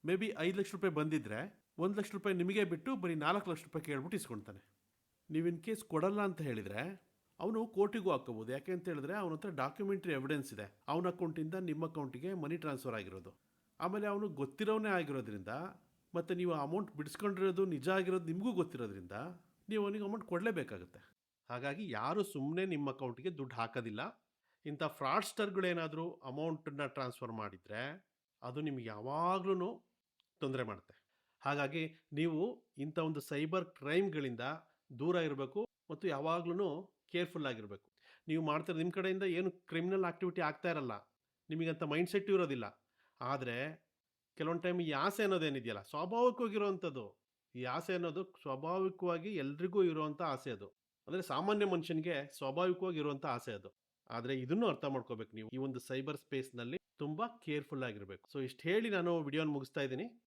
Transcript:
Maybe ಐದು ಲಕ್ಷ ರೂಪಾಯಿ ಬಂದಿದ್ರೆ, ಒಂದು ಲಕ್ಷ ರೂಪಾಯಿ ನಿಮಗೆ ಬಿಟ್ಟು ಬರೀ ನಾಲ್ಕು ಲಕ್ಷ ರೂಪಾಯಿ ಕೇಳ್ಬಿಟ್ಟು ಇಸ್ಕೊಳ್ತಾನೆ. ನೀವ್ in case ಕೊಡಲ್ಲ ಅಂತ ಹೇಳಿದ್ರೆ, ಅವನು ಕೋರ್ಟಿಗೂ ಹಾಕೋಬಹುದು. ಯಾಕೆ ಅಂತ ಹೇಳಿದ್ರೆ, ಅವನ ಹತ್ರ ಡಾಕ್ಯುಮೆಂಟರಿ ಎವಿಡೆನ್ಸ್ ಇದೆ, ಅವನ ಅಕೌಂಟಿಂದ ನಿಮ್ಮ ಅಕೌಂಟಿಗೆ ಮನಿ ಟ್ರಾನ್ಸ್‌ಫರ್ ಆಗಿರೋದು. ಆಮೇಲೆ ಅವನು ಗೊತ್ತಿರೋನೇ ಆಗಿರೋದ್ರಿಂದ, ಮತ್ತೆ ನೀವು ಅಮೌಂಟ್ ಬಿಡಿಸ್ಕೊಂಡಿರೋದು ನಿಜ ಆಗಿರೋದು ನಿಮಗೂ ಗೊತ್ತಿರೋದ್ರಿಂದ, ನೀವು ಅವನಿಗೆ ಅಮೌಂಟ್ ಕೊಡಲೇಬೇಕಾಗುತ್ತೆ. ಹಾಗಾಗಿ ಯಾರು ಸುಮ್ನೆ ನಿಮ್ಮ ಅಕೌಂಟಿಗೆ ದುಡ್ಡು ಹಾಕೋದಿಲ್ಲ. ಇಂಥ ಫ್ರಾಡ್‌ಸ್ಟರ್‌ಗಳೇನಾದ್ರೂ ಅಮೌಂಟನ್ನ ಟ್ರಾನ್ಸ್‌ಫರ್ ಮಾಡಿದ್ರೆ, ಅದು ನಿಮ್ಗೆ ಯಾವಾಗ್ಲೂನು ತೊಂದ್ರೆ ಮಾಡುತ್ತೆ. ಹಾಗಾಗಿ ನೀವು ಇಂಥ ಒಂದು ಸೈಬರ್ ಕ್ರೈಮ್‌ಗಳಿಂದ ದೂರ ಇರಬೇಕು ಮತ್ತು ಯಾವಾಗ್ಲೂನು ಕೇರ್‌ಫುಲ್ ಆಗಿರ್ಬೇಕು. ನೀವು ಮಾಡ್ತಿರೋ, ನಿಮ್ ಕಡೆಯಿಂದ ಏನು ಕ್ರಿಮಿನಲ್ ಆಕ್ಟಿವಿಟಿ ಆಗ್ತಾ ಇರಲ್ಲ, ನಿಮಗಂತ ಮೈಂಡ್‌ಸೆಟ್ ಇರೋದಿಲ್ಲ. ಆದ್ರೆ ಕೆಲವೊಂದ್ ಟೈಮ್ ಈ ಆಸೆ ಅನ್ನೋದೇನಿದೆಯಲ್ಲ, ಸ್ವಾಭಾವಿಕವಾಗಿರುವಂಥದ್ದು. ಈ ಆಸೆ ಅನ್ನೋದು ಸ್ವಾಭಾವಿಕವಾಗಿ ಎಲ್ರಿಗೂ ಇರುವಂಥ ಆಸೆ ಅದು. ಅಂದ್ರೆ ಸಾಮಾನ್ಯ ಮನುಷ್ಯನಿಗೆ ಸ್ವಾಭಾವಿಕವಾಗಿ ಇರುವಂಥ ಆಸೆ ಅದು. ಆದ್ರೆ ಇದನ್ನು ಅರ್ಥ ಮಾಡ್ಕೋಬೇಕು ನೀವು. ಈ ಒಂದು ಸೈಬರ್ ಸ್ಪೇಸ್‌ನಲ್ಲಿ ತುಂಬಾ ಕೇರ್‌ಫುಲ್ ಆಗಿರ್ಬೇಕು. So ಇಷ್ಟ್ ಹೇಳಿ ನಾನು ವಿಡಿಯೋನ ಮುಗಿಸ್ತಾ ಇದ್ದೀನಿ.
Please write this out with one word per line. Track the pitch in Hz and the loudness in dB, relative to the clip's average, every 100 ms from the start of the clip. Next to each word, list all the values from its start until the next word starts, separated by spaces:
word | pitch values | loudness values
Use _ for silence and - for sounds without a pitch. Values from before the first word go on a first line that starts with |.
Maybe | 156 185 220 - | 2 0 0 0
ಐದು | 170 196 | 0 2
ಲಕ್ಷ | 196 | -2
ರೂಪಾಯಿ | 190 190 | 0 2
ಬಂದಿದ್ರೆ, | 151 151 156 - 107 190 - _ - | 2 2 2 0 -4 -6 -10 _ -2
ಒಂದು | 180 208 | 0 2
ಲಕ್ಷ | 208 | -2
ರೂಪಾಯಿ | 202 202 185 | -2 0 2
ನಿಮಗೆ | 175 202 | 4 4
ಬಿಟ್ಟು | 190 165 262 254 | 2 0 -2 0
ಬರೀ | 180 | 0
ನಾಲ್ಕು | 160 147 202 190 | 2 4 2 2
ಲಕ್ಷ | 160 | -6
ರೂಪಾಯಿ | - 160 | -4 -6
ಕೇಳ್ಬಿಟ್ಟು | 147 139 156 196 | -2 -4 -2 -4
ಇಸ್ಕೊಳ್ತಾನೆ. | - 110 104 98 _ _ _ _ _ _ - | -4 -8 -8 -16 _ _ _ _ _ _ -4
ನೀವ್ | 156 170 | 0 0
in | 170 | -2
case | 196 220 - | -4 -6 0
ಕೊಡಲ್ಲ | 156 185 208 | 2 2 2
ಅಂತ | 202 165 | 0 0
ಹೇಳಿದ್ರೆ, | 147 110 98 104 160 196 _ _ _ - | -2 -2 -4 -4 -4 -8 _ _ _ -4
ಅವನು | 185 220 226 | -2 0 0
ಕೋರ್ಟಿಗೂ | 190 202 220 185 | 2 2 4 4
ಹಾಕೋಬಹುದು. | 139 - 110 110 | 2 2 -6 -4
ಯಾಕೆ | 131 135 | -4 -2
ಅಂತ | 180 180 | -4 -2
ಹೇಳಿದ್ರೆ, | 151 139 | -2 -2
ಅವನ | 208 180 | -2 -2
ಹತ್ರ | 156 208 | -2 -4
ಡಾಕ್ಯುಮೆಂಟರಿ | 156 156 165 196 196 180 | 0 -2 0 0 0 2
ಎವಿಡೆನ್ಸ್ | 139 135 151 135 | 0 2 0 0
ಇದೆ, | 107 101 _ - | -8 -10 _ -2
ಅವನ | 160 180 | 2 2
ಅಕೌಂಟಿಂದ | 180 170 160 156 | 0 -2 0 -2
ನಿಮ್ಮ | 185 180 151 160 | -2 -2 -2 -2
ಅಕೌಂಟಿಗೆ | 160 135 127 170 | -2 -4 -4 -4
ಮನಿ | 190 147 165 | -2 -2 -2
ಟ್ರಾನ್ಸ್‌ಫರ್ | 151 131 131 | -2 -2 -2
ಆಗಿರೋದು. | 113 95 95 90 - _ _ _ _ | -4 -4 -10 -12 -20 _ _ _ _
ಆಮೇಲೆ | 170 208 208 | -2 0 0
ಅವನು | 202 202 | 0 -2
ಗೊತ್ತಿರೋನೇ | 143 139 - 214 220 214 | -2 -4 0 2 4 4
ಆಗಿರೋದ್ರಿಂದ, | 185 151 135 113 104 92 127 185 - _ _ _ | 2 2 -2 -2 -6 -6 -6 -6 -12 _ _ _
ಮತ್ತೆ | 170 170 | -4 0
ನೀವು | 180 180 | 0 2
ಅಮೌಂಟ್ | 156 143 185 202 147 | 2 2 0 -2 -4
ಬಿಡಿಸ್ಕೊಂಡಿರೋದು | 151 - 202 185 190 180 | -8 -2 0 4 4 4
ನಿಜ | 190 151 139 | 2 2 4
ಆಗಿರೋದು | 190 185 185 | 4 4 2
ನಿಮಗೂ | 165 175 226 | 2 0 2
ಗೊತ್ತಿರೋದ್ರಿಂದ, | 180 170 127 113 98 87 101 160 175 _ _ - | 2 0 0 -4 -4 -8 -6 -6 -10 _ _ -2
ನೀವು | 214 | 0
ಅವನಿಗೆ | 202 214 | 0 0
ಅಮೌಂಟ್ | 202 220 | -2 -4
ಕೊಡಲೇಬೇಕಾಗುತ್ತೆ. | - 175 220 175 127 95 87 - - _ _ _ - | -2 0 2 0 -2 -6 -10 -18 -20 _ _ _ -8
ಹಾಗಾಗಿ | 120 139 147 196 | -4 -2 -2 -2
ಯಾರು | 107 127 196 | 0 0 0
ಸುಮ್ನೆ | 202 143 139 165 190 | 0 -2 0 0 0
ನಿಮ್ಮ | 156 139 | 0 0
ಅಕೌಂಟಿಗೆ | 131 131 117 165 156 | -2 -4 -4 -6 -4
ದುಡ್ಡು | 131 | -4
ಹಾಕೋದಿಲ್ಲ. | 117 113 127 113 104 175 - _ _ _ _ | -2 0 0 -2 -4 -6 -8 _ _ _ _
ಇಂಥ | 156 147 | -8 -2
ಫ್ರಾಡ್‌ಸ್ಟರ್‌ಗಳೇನಾದ್ರೂ | 151 - 135 180 - - 202 185 185 170 160 156 170 | -2 0 4 4 2 -2 0 2 2 2 -2 -2 -6
ಅಮೌಂಟನ್ನ | - 135 135 160 156 151 143 143 | -6 -8 -2 -2 -2 -6 -4 -2
ಟ್ರಾನ್ಸ್‌ಫರ್ | 143 127 - 120 | -2 -4 -4 -6
ಮಾಡಿದ್ರೆ, | 113 104 92 - 107 135 185 _ _ _ _ | -4 -6 -8 -8 -6 -4 -8 _ _ _ _
ಅದು | 123 131 | -8 -4
ನಿಮ್ಗೆ | 151 135 | -2 -2
ಯಾವಾಗ್ಲೂನು | 113 104 123 147 175 190 185 185 180 233 _ _ _ _ _ _ | -6 -6 -2 0 2 2 2 2 0 -4 _ _ _ _ _ _
ತೊಂದ್ರೆ | 139 131 | -2 0
ಮಾಡುತ್ತೆ. | 110 92 _ - _ _ _ _ | -2 -6 _ -20 _ _ _ _
ಹಾಗಾಗಿ | 135 143 139 160 160 160 _ | 0 2 0 0 -4 -6 _
ನೀವು | 147 165 156 214 240 _ - | 0 2 2 0 -2 _ -6
ಇಂಥ | 147 151 | -2 0
ಒಂದು | 160 147 | 0 -2
ಸೈಬರ್ | - 143 156 185 | -2 0 2 0
ಕ್ರೈಮ್‌ಗಳಿಂದ | 175 - 135 170 196 156 139 117 127 160 - _ _ 120 | -2 -6 2 4 4 2 -2 -2 -4 -6 -12 _ _ 0
ದೂರ | 156 180 | 4 4
ಇರಬೇಕು | 156 139 135 202 233 _ - | 2 0 -2 -2 -4 _ -10
ಮತ್ತು | 151 185 | -4 0
ಯಾವಾಗ್ಲೂನು | 139 156 170 170 175 196 151 190 _ _ | 2 2 2 2 2 2 0 -8 _ _
ಕೇರ್‌ಫುಲ್ | 175 175 175 139 | 0 0 0 -2
ಆಗಿರ್ಬೇಕು. | 113 104 101 _ _ - - - | -2 -8 -12 _ _ -20 -16 -2
ನೀವು | 160 156 | 2 4
ಮಾಡ್ತಿರೋ, | 151 156 160 | 2 2 2
ನಿಮ್ | 175 | 2
ಕಡೆಯಿಂದ | 180 185 190 | 2 0 2
ಏನು | 190 170 190 | 2 2 2
ಕ್ರಿಮಿನಲ್ | - - 165 180 190 | -2 -4 0 2 2
ಆಕ್ಟಿವಿಟಿ | 180 170 180 170 | 2 0 -2 2
ಆಗ್ತಾ | 156 147 175 | 0 2 0
ಇರಲ್ಲ, | 156 127 104 - _ _ _ - | 0 -2 -6 -10 _ _ _ -6
ನಿಮಗಂತ | 160 165 160 | -2 0 0
ಮೈಂಡ್‌ಸೆಟ್ | 156 151 175 202 202 | 0 2 4 2 4
ಇರೋದಿಲ್ಲ. | 190 165 131 104 - _ _ _ _ | 4 4 0 -4 -8 _ _ _ _
ಆದ್ರೆ | 123 139 127 120 147 160 _ _ _ _ _ - | -2 0 0 -2 -4 -6 _ _ _ _ _ -4
ಕೆಲವೊಂದ್ | 160 170 | -2 0
ಟೈಮ್ | 180 180 | 2 2
ಈ | 165 | 2
ಆಸೆ | 139 180 196 | 2 2 2
ಅನ್ನೋದೇನಿದೆಯಲ್ಲ, | 208 185 156 135 113 104 | 2 4 2 0 -2 -6
ಸ್ವಾಭಾವಿಕವಾಗಿರುವಂಥದ್ದು. | 98 147 180 233 247 240 233 208 208 190 170 131 104 - _ _ _ | -6 -6 -2 4 4 4 0 2 0 0 -4 -4 -10 -14 _ _ _
ಈ | 123 | -6
ಆಸೆ | 127 143 170 | -2 -2 0
ಅನ್ನೋದು | 180 170 156 190 - | 0 0 -2 -6 -8
ಸ್ವಾಭಾವಿಕವಾಗಿ | 147 135 160 185 190 185 180 170 185 | -6 -4 0 2 0 0 0 0 -2
ಎಲ್ರಿಗೂ | 190 139 147 180 202 | -2 -2 -2 2 6
ಇರುವಂಥ | 185 156 151 147 | 6 4 0 0
ಆಸೆ | 165 131 143 | -2 -2 -4
ಅದು. | 107 101 _ _ _ - | -6 -8 _ _ _ -4
ಅಂದ್ರೆ | 175 | -4
ಸಾಮಾನ್ಯ | 175 139 190 208 202 | 0 0 4 4 4
ಮನುಷ್ಯನಿಗೆ | 175 160 160 165 147 143 - | 2 2 0 0 -2 -4 -4
ಸ್ವಾಭಾವಿಕವಾಗಿ | 135 151 185 180 185 160 | -2 4 4 4 0 0
ಇರುವಂಥ | 147 139 147 | 0 0 -2
ಆಸೆ | 120 - | -2 -4
ಅದು. | 104 98 _ _ _ _ | -8 -10 _ _ _ _
ಆದ್ರೆ | 117 120 135 | -4 -2 -2
ಇದನ್ನು | 127 190 226 | 2 4 4
ಅರ್ಥ | - | 2
ಮಾಡ್ಕೋಬೇಕು | 143 135 113 113 110 110 | 0 -2 -4 -8 -8 -10
ನೀವು. | 110 | -8
ಈ | 131 | -4
ಒಂದು | 135 127 | -4 -4
ಸೈಬರ್ | - 131 139 147 | -4 -4 -2 -6
ಸ್ಪೇಸ್‌ನಲ್ಲಿ | _ 135 131 120 120 170 _ - | _ -4 -4 -6 -6 -6 _ -6
ತುಂಬಾ | 147 156 143 - | -4 -2 -4 -4
ಕೇರ್‌ಫುಲ್ | - 147 143 139 | -2 -2 -2 -2
ಆಗಿರ್ಬೇಕು. | 123 104 98 95 _ 139 | -2 -4 -10 -12 _ -4
So | |
ಇಷ್ಟ್ | 131 - | -4 -2
ಹೇಳಿ | 160 208 226 | 2 2 4
ನಾನು | 196 175 170 | 2 4 2
ವಿಡಿಯೋನ | 143 147 156 | 2 2 2
ಮುಗಿಸ್ತಾ | 143 131 160 | 0 -2 -2
ಇದ್ದೀನಿ. | 139 127 233 - | 0 0 -4 -10